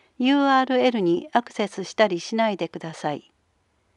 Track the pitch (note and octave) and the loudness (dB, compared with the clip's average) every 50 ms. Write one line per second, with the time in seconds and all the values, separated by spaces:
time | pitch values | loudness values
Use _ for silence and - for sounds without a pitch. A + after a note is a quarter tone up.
0 | _ _ _ - B3 C4 C#4+ C#4+ C#4 C#4 C4+ C4 C4 C4 C4 B3 B3+ B3+ A#3+ A3 | _ _ _ -2 0 2 2 4 4 4 4 2 2 2 2 2 2 2 2 2
1 | F3+ E3+ E3+ F3+ D4+ - - A#3+ - - - - G#3 G3 - G3+ F3+ - - - | 2 2 0 0 -2 -2 -2 -2 -2 -2 -4 -4 -4 -4 -6 -8 -10 -2 2 2
2 | G#3+ G3 F3 E3+ - - A3+ A3 A3+ G#3+ G3 - E3+ D#3+ - E3 - E3 D#3+ - | 2 2 2 -2 -6 -4 -2 0 0 0 0 -2 -6 -8 -8 -10 -12 -12 -10 -6
3 | - D3+ D3 - - _ _ _ _ _ _ _ _ _ _ _ _ _ _ | -6 -6 -6 -6 -10 _ _ _ _ _ _ _ _ _ _ _ _ _ _